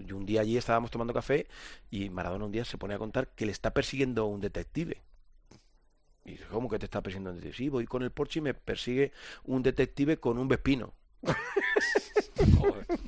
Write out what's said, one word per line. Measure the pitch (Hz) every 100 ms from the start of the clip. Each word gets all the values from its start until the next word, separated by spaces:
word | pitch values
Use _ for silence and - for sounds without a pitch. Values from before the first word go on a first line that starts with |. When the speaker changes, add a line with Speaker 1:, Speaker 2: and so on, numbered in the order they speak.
| 92
Speaker 1:
yo | 98
un | 98
día | 107
allí | 107 117
estábamos | 117 117 117
tomando | 117 117
café | 123 - 147 - - - - -
y | 104 98
Maradona | 90 87 95
un | 104
día | 107 120
se | -
pone | 98
a | 101
contar | 110 123 127
que | - 107
le |
está | 95 110
persiguiendo | 143 131 135 131 113 107
un | 104
detective. | 98 87 82 156 165 - - - - - _ - _ _ _ _ _ _ -
Y |
dice, | 78 87
"¿Cómo | 104 123
que | 107
te | 98
está | 104
persiguiendo | 101 95 95
un | 87
detective?". | 85 -
"Sí, | 135
voy | 131 113
con | 127
el | 127
Porsche | - 143 160
y |
me | 147
persigue | - - 104 - 127 139 - - - -
un | 131
detective | 127 123 131 - 143 156
con | 123 117
un | 131
Vespino". | 127 127 135 101 - _ -
Speaker 2:
<laughs> | - - 480 - - - 906 880 - 427 - - - -
Joder. | 403 403 - 339